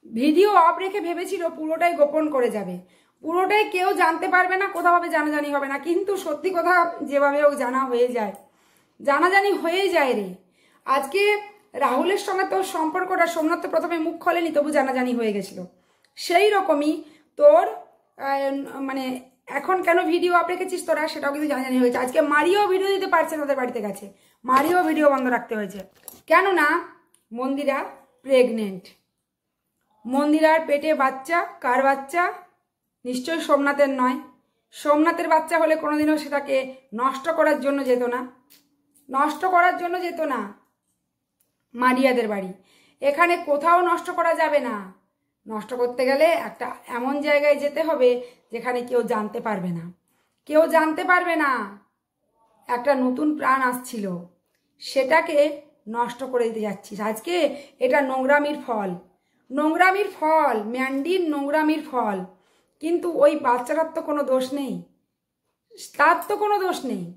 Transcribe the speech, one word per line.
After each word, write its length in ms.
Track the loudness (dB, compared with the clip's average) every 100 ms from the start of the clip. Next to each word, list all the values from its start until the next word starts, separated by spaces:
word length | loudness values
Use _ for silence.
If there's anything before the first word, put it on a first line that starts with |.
| -10
ভিডিও 440 | 0 2 4 4 4 0
অফ 80 | 0
রেখে 160 | -6 -6 -6
ভেবেছিল 360 | -8 -8 -6 -8 -8
পুরোটাই 360 | -8 -4 -2 0
গোপন 240 | 0 0 -2 -2
করে 140 | -2 -4
যাবে, 200 | -8 -12 -14 _ _ _
পুরোটাই 400 | -6 -2 0 0 0 0
কেউ 140 | -2 2
জানতে 260 | 0 0 0 2
পারবে 200 | 2 0
না, 40 | -2 0
কোথাও 200 | 2 2
হবে 120 | 2 -2
জানাজানি 340 | 0 -2 -2 -4
হবে 120 | -4
না। 60 | -6 -2
কিন্তু 240 | -2 -2 -4 -4
সত্যি 240 | -4 -2 -2
কথা 180 | 2 2 2 -2 -4
যেভাবে 300 | 0 2 4
হোক 100 | 2 2
জানা 180 | -2 -2 -2
হয়ে 180 | 0 0 0
যায়, 160 | -6 -8 -20 _ _ _ _ _
জানাজানি 520 | 0 2 4 4 2 0
হয়ে 200 | 0 0 0 2
যায় 180 | 2 0
রে। 100 | -4 -12 _ _ _ _ -2 -2
আজকে 260 | 0 0 2 0 -4 -20 _ -2
রাহুলের 380 | 0 2 0 -2 -2
সঙ্গে 180 | -4 -2
তোর 100 | -2 -2 -2
সম্পর্কটা, 500 | -2 -2 -2 0 0
সোমনাথ 260 | 0 -2 -2
তো 40 | -2
প্রথমে 240 | -2 -2 -4 -4
মুখ 100 | -4
খোলেনি, 280 | -2 0 0 0
তবু 140 | 0 0
জানাজানি 340 | 0 -2 -2 -2
হয়ে 120 | -2 -4
গেছিল। 240 | -8 -12 -16 _ _ _ _ -16
সেই 300 | 0 2 4 2
রকমই 360 | 2 0 0 -4 -8 -20 _ 6
তোর, 260 | 8 8 4 -4 -16 _ _ _ -4
আহ, 260 | -2 -2 -4 -8 -8 -6
মানে 160 | -6 -6 -8 -12 _ -10 -8
এখন 180 | -2 0 2
কেন 120 | 2 2
ভিডিও 200 | 0 4 2
অফ 80 | 2
রেখেছিস 280 | -4 -4 -6 -2
তোরা, 160 | -2 -2
সেটাও 180 | -4 -4 -4
কিন্তু 120 | -4
জানাজানি 260 | -2 0 2
হয়েছে। 180 | 2 2 -2
আজকে 140 | 0 2
মারিও 280 | 2 2 2 2
ভিডিও 160 | 2 0 -2
দিতে 120 | 2
পারছে 200 | 2 0 -4
না, 60 |
তাদের 140 | -4 -2
বাড়িতে 180 | -2 -4 -8
গেছে, 200 | -8 -14 -20 _ _ 2
মারিও 340 | 2 4 2 2
ভিডিও 180 | 4 4
বন্ধ 120 | 4 0 -2
রাখতে 180 | -4 -8
হয়েছে। 200 | -8 -10 -18 _ -20 -20 2
কেননা 380 | 2 4 2 2 0 -4 -20 _ _ _
মন্দিরা 460 | -8 -6 -2 -2 -2 -6 -14 _ _ 0
প্রেগনেন্ট, 580 | 4 4 0 -6 -8 -16 _ _ _ _ _ _ _ _ _ _ _ -4
মন্দিরার 460 | 0 2 4 4 4 2
পেটে 240 | -2 0 2
বাচ্চা, 360 | 0 -2 -2 -2 -2 -6
কার 160 | -2 2 2
বাচ্চা? 360 | 0 -2 -2 -2 -4 -18 _ _ _ _ _ -8
নিশ্চয়ই 360 | -6 -4 -4 2
সোমনাথের 440 | 2 2 2 2 2
নয়। 160 | 0 -2 -10 _ _ _ _ -8
সোমনাথের 520 | 0 4 4 2 2
বাচ্চা 220 | 2 2 0
হলে 140 | 2 0
কোনোদিনও 340 | 0 0 2 0
সেটাকে 320 | -2 -4 -2 -2 -2 -12 _ -4
নষ্ট 240 | -4 -2 -4 2
করার 200 | 2 2 0
জন্য 140 | -2 0
যেত 140 | 0 0
না, 60 | -4 -8 _ _ _ _ _ _ _ -6
নষ্ট 320 | 0 0 0 0
করার 220 | 4 2 0
জন্য 140 | -4 -4 -6
যেত 160 | -6 -4
না 60 | -4 -8 -14 _ _ _ _ _ _ _ _ _ _ _ 0
মারিয়াদের 520 | 0 4 2 2 -2
বাড়ি। 180 | -4 -8 -14 _ _ _ _
এখানে 320 | -2 2 2 2 0
কোথাও 300 | 0 4 4 4
নষ্ট 180 | 0 -2 -2
করা 160 | 0 2
যাবে 180 | 2 2 -2
না, 80 | -8 -10 -20 _ _ _ _ -10
নষ্ট 240 | -10 -8 -4
করতে 220 | -4 0 0
গেলে 180 | 4 4 4 -2
একটা 200 | -10 -10 -10 -10 -6
এমন 160 | -4 -2 2
জায়গায় 300 | 2 4 2
যেতে 180 | 0 -2 -2
হবে 220 | 4 4 2 -6 _ _
যেখানে 260 | -10 -6 -6 -2
কেউ 120 | -2 0
জানতে 260 | -2 -4 -6 -6
পারবে 240 | -4 -4 -6
না, 80 | -10 -18 _ _ _ _ 0
কেউ 140 | 2 4 4
জানতে 280 | 2 -2 2
পারবে 240 | 2 2 0
না। 80 | 0 -2 -6 -12 _ _ _ _ _ _ _ _ -6
একটা 220 | -2 2 2
নতুন 240 | 2 0 -2 0
প্রাণ 200 | 0 2 2
আসছিল, 360 | -2 -8 -8 -6 -6 -10 _ _ _ _ _ -4
সেটাকে 480 | -2 4 2 4 2 2 0 -16 _ -10 -4
নষ্ট 240 | -4 -4 0
করে 120 | 2 2
দিতে 140 | 0 -6
যাচ্ছিস। 300 | -6 -10 -6 -4
আজকে 260 | -4 -2 2 2 0 -16 _ 2
এটা 140 | 2 2
নোংরামির 460 | -2 2 2 2 -4 -4
ফল, 240 | -4 -4 -8 -14 _ _ _ _
নোংরামির 580 | -2 0 4 4 4 -4 -2
ফল, 380 | 2 4 4 0 -4
ম্যান্ডির 480 | -4 -4 -4 -2 -2 0
নোংরামির 500 | -2 0 0 2 0 -2
ফল। 280 | -4 -2 -4 -8 _ _ _ _ _
কিন্তু 260 | -4 -2 -2 4
ওই 100 | 4 4 0
বাচ্চাটার 440 | 0 0 -2 -2 -4
তো 60 | -4
কোনো 120 | -4 0
দোষ 140 | 0 -2 -6
নেই, 140 | -6 -8 -12 _ _ _ _ _ _ _ _ -20 -20 2
তার 200 | 2 2 -2
তো 40 | -4
কোনো 120 | 0 0 -2
দোষ 120 | -4 -6
নেই। 140 | -8 -10